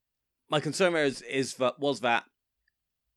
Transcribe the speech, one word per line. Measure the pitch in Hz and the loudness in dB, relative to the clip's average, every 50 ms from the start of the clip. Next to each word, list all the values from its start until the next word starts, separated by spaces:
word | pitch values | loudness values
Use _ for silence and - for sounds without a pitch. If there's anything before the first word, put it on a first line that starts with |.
| _ _ _ _ _ _ _ _ _ - | _ _ _ _ _ _ _ _ _ -2
my | 151 151 | -2 -2
concern | 143 156 135 - 196 175 170 | 0 -2 0 2 2 2 2
is, | 160 147 139 123 - 127 | 2 2 0 0 -4 -8
is | 120 131 135 131 117 - | -6 -2 -2 -2 -2 -2
that, | - 127 123 - - | -2 -2 -2 0 0
was | 143 143 135 107 | -2 -2 -2 0
that | 113 120 117 110 - _ _ _ _ _ _ _ _ _ _ _ _ _ _ _ _ _ _ | 0 2 2 0 0 _ _ _ _ _ _ _ _ _ _ _ _ _ _ _ _ _ _